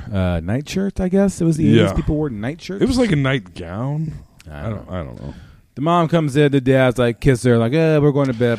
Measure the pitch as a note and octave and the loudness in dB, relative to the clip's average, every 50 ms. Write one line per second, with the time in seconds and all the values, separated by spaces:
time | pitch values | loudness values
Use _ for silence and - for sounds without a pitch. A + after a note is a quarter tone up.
0 | - - G2+ F#2+ F#2 F2+ F2 E2+ D#2+ F2+ A2 C3+ D3+ - - F#3+ G3 G3 - - | -12 -8 -4 -2 0 0 0 -2 -2 -4 -4 -4 -6 -6 -4 -4 -4 -4 -4 -4
1 | F#3+ F#3 F#3 G3 G3 G3 - - E3+ E3 D#3+ D3 - - - A2+ G#2 G2 F#2+ - | -4 0 2 2 2 2 0 0 0 0 0 2 4 4 6 6 4 4 0 -2
2 | D#3 - D#3 D3+ D#3 D3 A#2 G2+ G#2+ B2+ D#3+ E3+ - - F#3 G3+ - B3+ C4 B3 | -2 -2 -2 -2 -2 -4 -6 -6 -8 -8 -8 -10 -12 -12 -4 -2 0 0 2 2
3 | B3 G#3+ D#3+ C#3+ C3+ C3 C3+ C3+ F#2 F2+ D#2+ - F2 E2 F2+ G#2 B2 C#3 D3 D3+ | 2 2 2 0 0 0 -2 -2 -4 -8 -14 -14 -12 -10 -8 -6 -6 -4 -4 -4
4 | D#3+ D#3 D3+ - - - _ _ - D#2 D2+ D2 E2+ A2 G#2+ F#2+ - - F2+ F#2 | -6 -8 -8 -12 -16 -20 _ _ -20 -18 -14 -10 -8 -8 -8 -8 -10 -10 -8 -8
5 | D#2+ C2 A#1 G1+ A1+ C#2 - - - - - - _ _ - - C#3 E3 E3+ F3 | -8 -10 -12 -12 -14 -14 -14 -14 -18 -20 -20 -20 _ _ -10 -4 -2 0 2 2
6 | E3 C#3+ E3 E3+ D#3+ C#3+ B2 D3 D3 C#3+ C3+ C#3+ B2+ C3 C3 C3 C3 B2+ A#2 B2 | 2 2 0 0 0 0 2 2 2 4 4 2 2 4 4 4 4 2 2 2
7 | B2 A#2+ A#2 - - C#3+ C3 A#2 - B2+ A#2+ A#2 A2+ A#2 C3 D#3+ D#3+ D#3+ D#3 D3+ | 0 0 0 0 2 2 2 4 4 4 4 4 2 2 0 2 2 2 2 4
8 | C#3+ D3 C3 C#3 C#3 C3 B2 A2 B2 A#2+ A#2 | 2 2 2 2 0 0 0 0 0 0 0